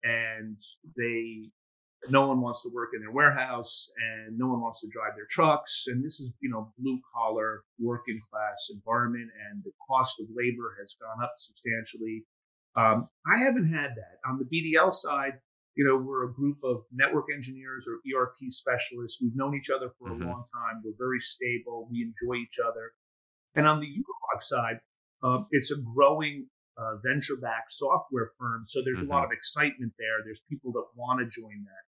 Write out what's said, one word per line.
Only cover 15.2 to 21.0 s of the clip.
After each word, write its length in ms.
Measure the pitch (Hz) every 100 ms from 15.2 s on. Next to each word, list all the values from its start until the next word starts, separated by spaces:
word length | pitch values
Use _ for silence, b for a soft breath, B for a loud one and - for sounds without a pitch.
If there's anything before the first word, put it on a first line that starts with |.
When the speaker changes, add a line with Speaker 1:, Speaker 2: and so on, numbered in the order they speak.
| 135 131 _ _ _ -
Speaker 1:
you 100 | 139
know, 120 | 135
we're 260 | 131 135
a 100 | 123
group 300 | 123 143 143
of 220 | 131 117 -
network 340 | 123 143 151 139
engineers 520 | 143 123 131 135 131 120
or 120 | 117 135
E 80 | 135
R 160 | 123 -
P 100 | 131
specialists. 720 | - - 123 - 120 117 -
We've 140 | 123 120
known 200 | 135 143
each 140 | 135
other 220 | 135 127 -
for 100 | 123
Speaker 2:
Mm-hmm. 140 | 87
Speaker 1:
a 20 | 87
long 200 | 87 123
time. 280 | 123 113 113
We're 140 | 110
very 220 | 107